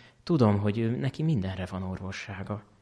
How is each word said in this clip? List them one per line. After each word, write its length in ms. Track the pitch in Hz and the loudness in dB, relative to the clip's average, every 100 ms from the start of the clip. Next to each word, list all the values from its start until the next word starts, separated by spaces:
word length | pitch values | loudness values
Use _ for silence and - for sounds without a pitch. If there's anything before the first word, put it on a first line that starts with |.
| - _ | -20 _
tudom, 360 | - 165 110 101 | 0 6 6 6
hogy 180 | 104 107 | 2 0
ő, 180 | 113 | 0
neki 280 | 127 135 - | 0 -2 -2
mindenre 420 | 156 135 92 92 | 0 2 0 -4
van 180 | 92 95 | -6 -4
orvossága. 800 | 92 92 95 - - 95 98 107 - _ | -6 -6 -8 -8 -10 -10 -6 -8 -8 _